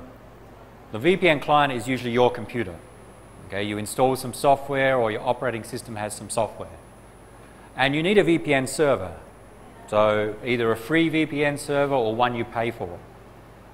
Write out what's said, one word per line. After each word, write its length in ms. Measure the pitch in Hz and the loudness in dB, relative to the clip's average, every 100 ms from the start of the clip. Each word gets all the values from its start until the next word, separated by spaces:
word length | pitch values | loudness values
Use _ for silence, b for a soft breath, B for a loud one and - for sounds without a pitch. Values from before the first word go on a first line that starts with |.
| - - - - - - - - - | -14 -20 -20 -20 -20 -20 -20 -20 -12
The 60 | 107 | -2
V 200 | 156 190 | 2 4
P 100 | 180 | 2
N 100 | 143 | 2
client 320 | - 147 143 | 2 4 4
is 140 | 123 113 | 0 -4
usually 260 | 127 123 | -4 0
your 180 | 120 120 | 4 4
computer. 460 | 120 107 123 92 82 - - - - - - - | 2 -8 -6 -6 -8 -18 -20 -20 -20 -20 -20 -10
Okay, 160 | 98 | -6
you 140 | 104 104 | -4 -4
install 400 | 107 - 131 127 | -4 2 2 2
some 160 | 123 | -4
software 640 | - 147 139 - 135 135 131 | 0 2 2 2 0 2 2
or 140 | 113 | 0
your 100 | 107 | 0
operating 440 | 123 120 127 113 | -2 -2 -2 -4
system 320 | 104 120 - 107 | -8 -12 -10 -8
has 180 | 107 | -8
some 160 | - 104 | -8 -6
software. 480 | 120 107 - 95 - - - - - - B B B B - | -2 -2 -4 -14 -16 -20 -20 -20 -20 -20 B B B B -2
And 180 | 135 | 0
you 80 | 147 | 2
need 140 | 175 202 | 4 4
a 80 | |
V 140 | 165 165 | 4 2
P 160 | 156 | 2
N 120 | 135 127 | 0 0
server. 480 | - 147 107 90 85 - - - - - - - | 0 2 2 -2 -12 -18 -20 -20 -20 -20 -20 -2
So 460 | 107 107 107 107 104 123 | 2 4 4 0 -4 -2
either 260 | 120 113 | 0 2
a 40 | 110 | 0
free 340 | - 160 165 | 0 2 2
V 160 | 156 151 | 0 -2
P 180 | 143 | 0
N 140 | 147 143 | -2 -2
server 360 | - 143 143 | -2 0 2
or 200 | 135 110 | 2 0
one 200 | 113 123 | 2 0
you 120 | 117 117 | 0 -4
pay 240 | 117 117 | -2 -4
for. 280 | 117 92 87 - - - - - - - | -4 -10 -10 -16 -20 -20 -20 -20 -20 -20